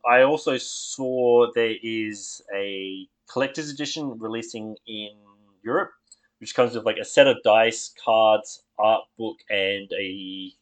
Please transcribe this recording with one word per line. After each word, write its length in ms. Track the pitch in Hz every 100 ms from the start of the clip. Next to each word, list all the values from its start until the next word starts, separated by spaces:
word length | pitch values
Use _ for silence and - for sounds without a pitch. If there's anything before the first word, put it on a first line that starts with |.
| 120
I 140 | 127
also 360 | 135 151 156 131
saw 960 | - - - - 131 127 123 120 117
there 240 | 117 113 107
is 580 | 113 110 107 104 - - -
a 540 | 98 101 98 95 95 92 _ _
collector's 420 | - 135 139 151
edition 480 | 139 143 160 147 113
releasing 580 | 110 113 113 117 110 107 -
in 320 | 107 104 104 101 101 104 98
Europe, 300 | 107 147 190 _ _ _ _ _
which 160 | 110 -
comes 200 | 120 113
with, 100 | 113
like, 120 | 107
a 60 |
set 240 | 107 - 139
of 140 | 120
dice, 500 | 110 110 113 113 - -
cards, 600 | - 113 110 107 - - _ -
art 240 | 107 110 - _
book, 220 | 110 107 _
and 420 | 101 95 101 98 92
a, 540 | 95 98 95 95 95 _